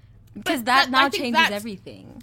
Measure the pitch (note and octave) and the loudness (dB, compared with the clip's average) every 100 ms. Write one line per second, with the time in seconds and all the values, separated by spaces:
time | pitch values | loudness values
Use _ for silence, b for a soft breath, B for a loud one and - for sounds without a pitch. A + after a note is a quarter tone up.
0 | b b - G#3 C#4 D#4 A3+ B3+ C#4 C4 | b b -20 -10 -4 -2 2 2 4 2
1 | C#4 E4+ C4 D#4 D#4 G#3 A3+ F#3 - G2+ | 2 0 -2 2 2 0 -8 -12 -14 -18
2 | - - | -18 -20